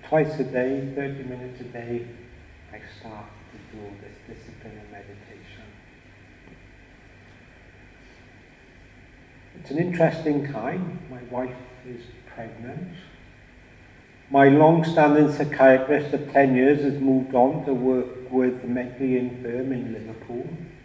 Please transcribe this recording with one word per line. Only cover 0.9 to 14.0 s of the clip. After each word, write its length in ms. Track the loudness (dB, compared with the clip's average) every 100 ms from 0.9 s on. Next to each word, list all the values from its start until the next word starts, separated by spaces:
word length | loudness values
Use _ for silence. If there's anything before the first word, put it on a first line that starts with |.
thirty 300 | -8 -8 -10
minutes 380 | -12 -12 -14 -16
a 40 | -16
day, 400 | -14 -8 -8 -8 -18 -20 -20 -20 -20 -20
I 80 | -20 -20 -20
start 280 | -18 -18 -18 -20 -20
to 260 | -20 -20 -18
do 60 | -18 -18
this 360 | -20 -20 -20 -20
discipline 400 | -20 -20 -20 -20
of 140 | -20
meditation. 720 | -20 -20 -20 -20 -20 -20 -20 -20 -20 -20 -20 -20 -20 -20 -20 -20 -20 -20 -20 -20 -20 -20 -20 -20 -20 -20 -20 -20 -20 -20 -20 -20 -20 -20 -20 -20 -20 -20 -20 -20 -20 -20 -20 -20 -20 -20 -20
It's 120 | -8
an 60 | -2
interesting 760 | -2 2 2 2 -2 -2 -4
time. 480 | -8 -6 -6 -8 -10 -14
My 120 | -16 -10
wife 260 | -8 -8 -10 -18 -20 -16
is 140 | -16 -18 -20 -20
pregnant. 600 | -16 -16 -14 -14 -12 -14 -16 -20 -20 -20 -20 -20 -20 -20 -20 -20 -20